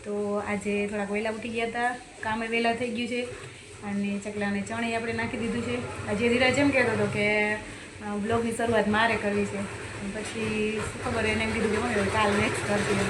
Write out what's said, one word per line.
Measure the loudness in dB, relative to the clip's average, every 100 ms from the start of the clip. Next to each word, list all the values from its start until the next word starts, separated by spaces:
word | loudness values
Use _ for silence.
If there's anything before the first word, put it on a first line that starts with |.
તો | -4 -4 -2 -2 -2
આજે | -2 0 0 0
થોડાક | -2 -2
વહેલા | -2 -2
ઉઠી | -4 -4
ગયા | -2 -2
હતા, | 0 -2 -2 -12 -8
કામે | -4 -2 0
વહેલા | 2 2
થઈ | 2 -2
ગયું | -2 -2
છે | -2 -4 -8 -12 -16 -16 -12
અને | -4 -2 -2 -2
ચકલાને | -4 -2 -2 -2
ચણે | -2 -2 -2 -2
આપણે | -2
નાખી | -2 -2 -2
દીધું | -2 -2
છે. | -2 -4 -4 -6 -4
આજે | 2 4
ધીરજ | 6 4 6
એમ | 6
કહેતો | 6 4
હતો | 2 2
કે, | 2 2 4 2
અ, | -2 -6 -14 -14 -12 -6 -4
બ્લોગની | 0 2 0
શરૂઆત | 0 2 4 4
મારે | 4 4 2
કરવી | 2 0
છે. | 0 -2 -6 -6 -10 -8 -6
પછી | -6 -6 -4 -2 0 0 0
શું | -4 -4
ખબર, | -2 0 2
એને | 2
એમ | 0
કીધું | 2 2
કે | 2
"મમ્મી, | 2
હવે | 2 2
કાલ | 2 4
નેક્સ્ટ | 4 2 0 0
કરતી | 0 2
હોય." | 2